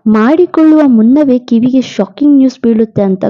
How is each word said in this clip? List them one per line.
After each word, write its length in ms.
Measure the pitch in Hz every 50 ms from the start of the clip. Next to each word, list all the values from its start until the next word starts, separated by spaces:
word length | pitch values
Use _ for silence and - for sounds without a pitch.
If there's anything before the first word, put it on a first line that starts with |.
| -
ಮಾಡಿಕೊಳ್ಳುವ 760 | 214 214 214 220 247 320 349 349 349 - 320 320 311 311 311 294
ಮುನ್ನವೇ 540 | 269 240 220 214 233 262 302 294 269 247 247
ಕಿವಿಗೆ 420 | 247 - 233 226 240 254 254 262
ಶಾಕಿಂಗ್ 560 | 240 - - - 190 - - - 285 294 285
ನ್ಯೂಸ್ 220 | 269 262 254 247 -
ಬೀಳುತ್ತೆ 420 | - 233 226 220 226 220 - 208
ಅಂತ 240 | 202 190 190 190 214